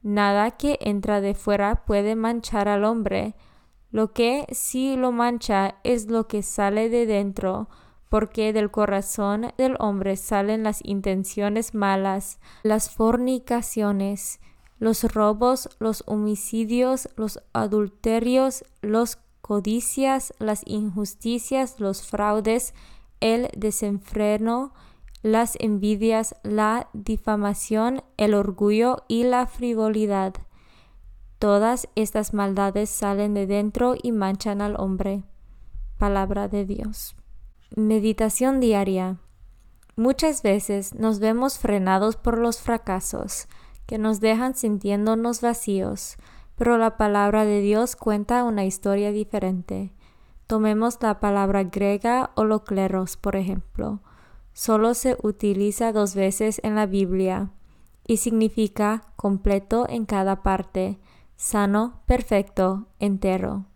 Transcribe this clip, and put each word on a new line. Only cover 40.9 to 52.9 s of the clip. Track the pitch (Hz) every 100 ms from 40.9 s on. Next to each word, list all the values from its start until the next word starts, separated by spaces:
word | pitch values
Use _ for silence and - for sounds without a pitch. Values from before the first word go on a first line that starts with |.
nos | - 220 208
vemos | 220 226 262 -
frenados | 233 202 185 190 214 220
por | 240 226
los | 233 226
fracasos, | - 233 - 190 - - 196 - - - - - -
que | 220
nos | 220 214
dejan | 220 220 254
sintiéndonos | 262 226 208 196 202 214 226 233 233
vacíos, | 240 233 - 196 190 196 - - - - - -
pero | 233 233
la | 226 220
palabra | 214 202 202 214
de | 214 208
Dios | 202 214 240
cuenta | - - 208 202 240
una | 240 208
historia | 190 190 202 196 202
diferente. | 208 208 208 185 185 175 190 196 - - _ - - -
Tomemos | 220 214 214 233 233
la | 226 208
palabra | 208 202 196 196
griega | 190 196 202 202 233 247 262
holocleros, | - 214 214 - 196 190